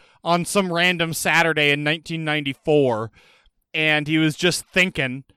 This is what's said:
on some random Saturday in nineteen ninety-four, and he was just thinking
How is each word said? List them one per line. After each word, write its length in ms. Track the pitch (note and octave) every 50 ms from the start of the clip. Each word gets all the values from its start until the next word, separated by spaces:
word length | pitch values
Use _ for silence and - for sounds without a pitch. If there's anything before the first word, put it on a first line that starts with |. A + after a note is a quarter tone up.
| _ _ _ _ -
on 220 | E3 E3+ F3 E3+
some 260 | - - G3+ F#3+ F3+
random 400 | E3+ E3+ F3 F3+ F#3 E3 E3+ E3
Saturday 600 | D#3 - - F#3 D#3 E3 E3+ E3 D#3 D3+ D3 D3
in 120 | C#3+ D3 D3
nineteen 400 | D3 D#3 E3 C#3+ - E3 D#3+ D#3+
ninety-four, 880 | D3+ D3+ D3+ D3 C#3 C3+ _ - D#3+ D3+ D3+ C#3 B2+ A#2 G#2+ A2+ A2 - _ _ _ _ _ _ _ _ _ _ _ -
and 340 | D#3+ D#3 D#3 D3+ D3+ D3
he 100 | C#3+ D#3+
was 180 | D#3 D#3+ D#3 D3
just 300 | - F3 F3+ D#3 - -
thinking 580 | _ - F#3+ F3+ F#3 - - C3+ B2+ B2 C3+ C3+ _ _